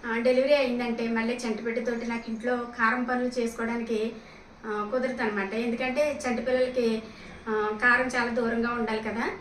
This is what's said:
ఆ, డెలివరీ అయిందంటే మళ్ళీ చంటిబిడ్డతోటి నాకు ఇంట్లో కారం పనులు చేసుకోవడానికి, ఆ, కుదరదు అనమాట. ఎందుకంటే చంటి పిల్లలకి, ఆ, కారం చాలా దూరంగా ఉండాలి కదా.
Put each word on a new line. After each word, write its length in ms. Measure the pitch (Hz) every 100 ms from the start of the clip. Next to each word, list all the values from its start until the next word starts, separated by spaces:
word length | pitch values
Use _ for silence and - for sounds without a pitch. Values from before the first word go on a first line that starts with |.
| 240
ఆ, 100 | 226
డెలివరీ 360 | 247 254 277
అయిందంటే 540 | 285 254 240 233 226 233
మళ్ళీ 260 | 226 233
చంటిబిడ్డతోటి 720 | 247 233 208 233 233 233 233 233
నాకు 240 | 233 226
ఇంట్లో 260 | 220 247 247
కారం 480 | 240 240 226 247
పనులు 360 | 247 247 247 247
చేసుకోవడానికి, 720 | 233 - 226 233 226 220 226 226 - - - - 220
ఆ, 220 | 208 208
కుదరదు 300 | 254 247 233
అనమాట. 320 | 226 208 190
ఎందుకంటే 680 | 220 240 233 254 254 302 277 254
చంటి 140 | 233
పిల్లలకి, 600 | 240 254 254 254 233 220 - - - - -
ఆ, 300 | 214 214 214
కారం 240 | 247 240 254
చాలా 240 | 247 240
దూరంగా 400 | 233 226 233 233
ఉండాలి 300 | 240 220 220
కదా. 280 | 220 208 302 381